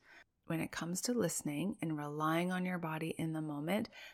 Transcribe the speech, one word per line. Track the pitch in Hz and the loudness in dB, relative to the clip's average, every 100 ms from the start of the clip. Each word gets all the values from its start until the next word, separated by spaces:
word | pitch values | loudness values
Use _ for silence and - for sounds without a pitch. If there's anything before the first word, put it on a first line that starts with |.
| - - - _ - | -16 -20 -20 _ -2
When | 165 | 0
it | 185 | 0
comes | - 165 180 | -4 -4 -2
to | - | 2
listening | 240 175 - - 143 180 - | 4 4 2 -2 0 0 0
and | 170 151 | -2 -2
relying | 147 151 156 160 180 | -2 0 4 4 2
on | 180 180 | 0 0
your | 180 | -2
body | 165 156 160 - | -2 -2 -4 -2
in | 165 | -2
the | 156 | -2
moment, | 156 143 151 202 226 - - | -2 -2 0 0 0 -8 -18